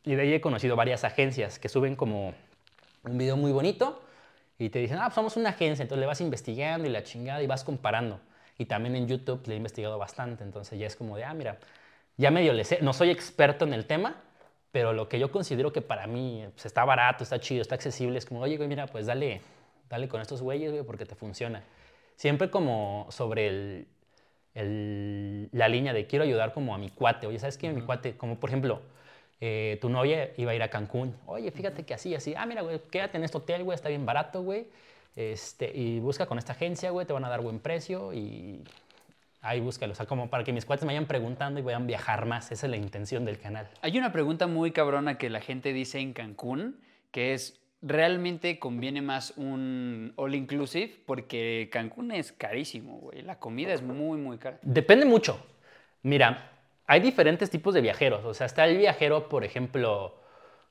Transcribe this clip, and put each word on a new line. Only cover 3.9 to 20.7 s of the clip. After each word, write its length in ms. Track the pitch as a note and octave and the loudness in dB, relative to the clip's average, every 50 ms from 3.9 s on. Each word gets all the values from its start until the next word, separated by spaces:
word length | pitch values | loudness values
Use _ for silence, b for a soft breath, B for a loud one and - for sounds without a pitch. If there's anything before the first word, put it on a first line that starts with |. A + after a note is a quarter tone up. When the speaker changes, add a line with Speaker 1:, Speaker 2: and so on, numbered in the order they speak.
| - B B B B B B B B B B B B | 0 B B B B B B B B B B B B
Speaker 1:
y 120 | - A#2 G#2+ | -6 -4 -4
te 100 | - B2+ | -2 -2
dicen, 180 | A#2+ A2+ C#3+ F3+ | -2 -2 0 0
"Ah, 60 | A3+ | -2
pues 100 | A#3+ - | 0 0
somos 220 | A3 A3 A3 - | 0 0 0 0
una 120 | A#3 A3+ G#3 | 0 0 0
agencia". 340 | F#3 - E3+ D3+ D3+ C3+ C3+ | 0 2 0 0 0 0 -2
Entonces 160 | A#2 C#3 C3+ | -2 -2 0
le 60 | C3 | 0
vas 140 | C#3 D3 C#3 | 0 0 -2
investigando 680 | F3 D#3+ B2+ A2+ - - A2 B2 C#3+ D#3 E3 E3 D#3+ | -2 -2 -4 -4 -6 -6 -4 -4 -2 -2 -2 -2 -2
y 40 | C#3+ | -2
la 120 | A#2 G#2+ - | -2 -4 -6
chingada 380 | - - A#2 A#2+ C3 C#3 D3 C#3+ | -8 -10 -10 -8 -6 -4 -2 -2
y 40 | |
vas 160 | C3 C3+ C3 - | -2 -2 -2 -4
comparando. 560 | - C#3+ B2+ - G#2+ A2 A2+ A#2+ A2+ G2 F#2+ b b b b b b b | -4 -4 -2 0 0 0 0 0 -2 -4 -8 b b b b b b b
Y 80 | - A#2+ | -8 -4
también 300 | - A2 G#2 A2+ B2 B2+ | -2 -2 -2 0 0 -2
en 120 | B2+ B2 | 0 0
YouTube 380 | A#2 C3 C3 C3 C#3+ B2+ B2+ B2+ | 0 -2 -2 -2 -4 -6 -4 -6
le 60 | A#2 A2 | -6 -6
he 40 | |
investigado 420 | G#2+ A2+ A2 - - G#2+ G#2+ G#2+ G#2 | -6 -6 -6 -6 -6 -6 -4 -4 -6
bastante. 440 | G2+ - - - B2 A#2+ A#2+ G#2+ G#2 | -6 -8 -8 -8 -8 -8 -8 -10 -12
Entonces 360 | G2+ F#2+ G#2+ G2+ - A2 G2+ | -12 -12 -12 -12 -10 -8 -8
ya 80 | G#2+ | -8
es 80 | G#2+ - | -8 -8
como 200 | - A#2+ A2 G#2 | -8 -10 -8 -8
de, 60 | G#2 A#2 | -8 -8
"Ah, 80 | C#3 D#3+ | -8 -8
mira, 220 | D#3+ C3+ A2 G2+ B B B B B B B B B B B _ | -8 -8 -8 -8 B B B B B B B B B B B _
ya 140 | - B2+ C3 | 4 6 6
medio 220 | D#3 F3+ F3 D#3 B2 | 6 8 6 6 6
le 100 | A2 G#2 | 4 2
sé". 160 | - E3+ - | 2 2 2
No 120 | D#3 C3+ C3 | 4 4 4
soy 180 | - F3 F3 | 6 6 6
experto 540 | E3+ F3 - - - - D3 C#3+ C#3+ - E3 | 6 4 -2 -2 4 6 6 6 6 4 0
en 80 | D3 C3 | 0 0
el 120 | A2 G#2 | -2 -2
tema, 300 | - D3+ E3 G3+ B3+ D#4+ - - b b b b b b _ _ _ | 0 0 0 0 -2 -4 -8 -14 b b b b b b _ _ _
pero 220 | - B2+ A#2+ A2+ A2+ | 0 2 2 2 2
lo 140 | A2 A2 - | 0 -2 -2
que 100 | - A#2+ | -2 0
yo 120 | C3 C3+ | 0 0
considero 400 | - G3+ F3+ - C#3 A#2+ C3+ D3+ - | 0 -2 -2 0 0 0 0 0 0
que 80 | C#3 | -2
para 260 | - - A2 G2+ F#2+ | -2 -2 -4 -4 -4
mí, 380 | A2 A#2 B2 C3 B2+ A#2 A2 G#2+ G2 - | -4 -4 -4 -4 -4 -6 -8 -10 -12 -14
pues, 120 | - - | -12 -12
está 200 | G#2+ - B2 A#2+ | -2 2 4 6
barato, 380 | C3+ C3 B2 B2 B2 B2+ - A#2 | 6 8 8 6 6 4 2 -2
está 160 | - C3 A#2+ | -4 -4 -4
chido, 220 | - - B2+ B2 | -2 -2 -2 -2
está 140 | G#2+ - - | -2 -2 -4
accesible, 420 | A#2 - C#3+ A#2+ - B2+ B2 B2 | -4 -4 -4 -4 -2 -2 -2 -2
es 80 | B2 - | -4 -6
como, 140 | - B2 A#2+ | -6 -6 -4
"Oye, 160 | B2+ C#3+ D#3 | -2 -2 -2
güey, 100 | D3+ D3 C#3+ | -2 -2 -4
mira, 180 | C#3 C#3 C#3 | -4 -4 -6
pues 180 | - - A2+ G#2+ | -6 -6 -6 -2
dale, 360 | A2+ A#2+ C3+ D3 C3+ G#2 F2+ b b b b b b b b b - | -2 0 0 0 -2 -4 -6 b b b b b b b b b -8
dale 180 | A#2+ A#2 C3+ | -6 -6 -4
con 140 | C3 A#2+ A2 | -4 -4 -6
estos 200 | A2 - C#3+ B2+ | -6 -8 -8 -6
güeyes, 300 | B2+ C3 C#3 C#3+ D#3 D3+ | -4 -4 -2 -2 -2 -4